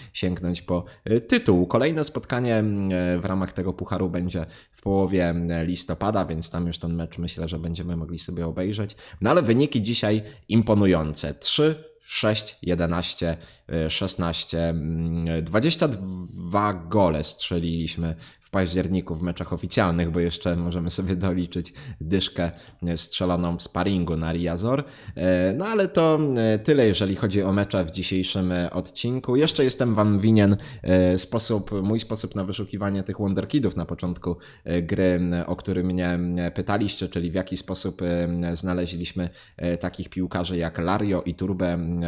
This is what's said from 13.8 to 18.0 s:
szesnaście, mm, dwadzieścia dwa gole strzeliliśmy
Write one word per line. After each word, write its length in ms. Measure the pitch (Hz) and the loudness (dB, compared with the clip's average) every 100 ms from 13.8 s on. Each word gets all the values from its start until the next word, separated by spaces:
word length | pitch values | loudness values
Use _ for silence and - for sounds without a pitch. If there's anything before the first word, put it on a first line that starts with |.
| 78 | -2
szesnaście, 800 | - 95 - 85 80 - 82 85 | 0 0 0 0 -2 -2 0 0
mm, 760 | 82 76 82 82 85 82 82 | 0 -2 -2 -2 -2 -2 -2
dwadzieścia 440 | 80 101 147 170 156 | 0 2 4 4 2
dwa 840 | 104 95 92 87 92 87 101 104 | 0 -6 -8 -10 -10 -2 0 0
gole 500 | 92 82 104 90 78 | -2 0 4 4 4
strzeliliśmy 920 | 78 - - 87 82 82 80 - | -2 -4 -2 -2 -2 -2 -4 -4